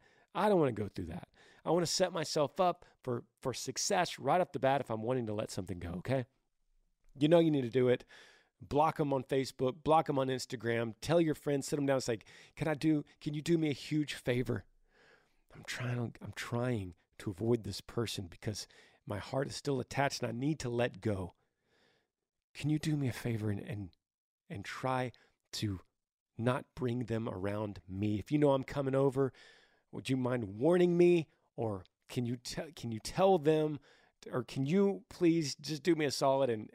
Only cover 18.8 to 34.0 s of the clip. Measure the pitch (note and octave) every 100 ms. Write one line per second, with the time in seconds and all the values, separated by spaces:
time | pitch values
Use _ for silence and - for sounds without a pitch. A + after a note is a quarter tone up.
18.8 | - _ - G2+ - C3+ C#3 - - C3+
19.8 | A#2 - C#3 - A#2+ A#2 C#3 D#3+ B2 A#2+
20.8 | B2 F#2 A2 G2 F2+ - _ _ _ _
21.8 | _ _ _ _ _ _ _ - C#3+ D3+
22.8 | D#3 D3+ C3+ - B2 A2+ G#2+ G2+ - G#2
23.8 | F#2+ - _ _ _ _ - - - -
24.8 | C3 C3 B2+ - _ _ _ - G#2+ F#2
25.8 | - _ _ _ _ - A#2 B2+ - -
26.8 | B2+ A#2+ A#2 A2+ A#2 F#2+ G2 G#2 G#2+ G2+
27.8 | - F#2+ G#2 G#2 - D3 D3 C3+ C3 -
28.8 | C3+ C3 C#3 B2+ C3+ - - - _ _
29.8 | _ - G#2+ C3 B2 B2+ G#2 G#2 C#3 F3+
30.8 | F3+ E3+ F3 F3 D#3 _ _ - A2+ G2+
31.8 | F2+ _ - - A#2+ A#2+ - - E3 D#3
32.8 | A#2+ A2+ - - F#3+ F#3 C#3+ D#3 D#3 D3
33.8 | - _